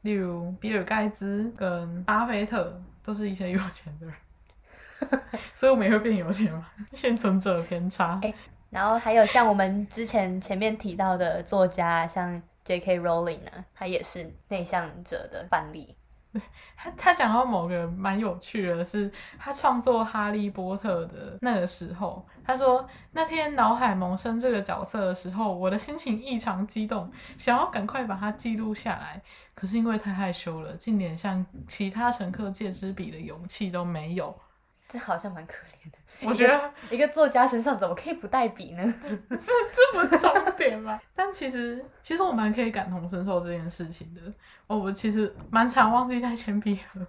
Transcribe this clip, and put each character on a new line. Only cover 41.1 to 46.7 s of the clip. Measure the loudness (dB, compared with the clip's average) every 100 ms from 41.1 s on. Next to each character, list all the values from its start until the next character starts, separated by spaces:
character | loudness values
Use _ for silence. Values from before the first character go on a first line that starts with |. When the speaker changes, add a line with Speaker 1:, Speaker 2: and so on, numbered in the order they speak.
| -4
Speaker 1:
但 | -4
其 | -2 -6
实， | -4 -4 -6 -12 -18
其 | -6 0
实 |
我 | 2
蛮 | 2 0
可 | 0
以 | 0
感 | -2 -4
同 | -6 -4
身 | -4 0
受 | -2
这 | -2
件 | -6 -6
事 | -8 -10
情 | -10 -16
的。 | -16 -16 -16 -20 -20 _
哦， | -2
我 | -2
其 | -2 0
实 | 2 0 -4 0
蛮 | 4 4
常 | 6 6
忘 | 6 2
记 | -2
带 | -2 -4
铅 | -2 -2
笔 | 0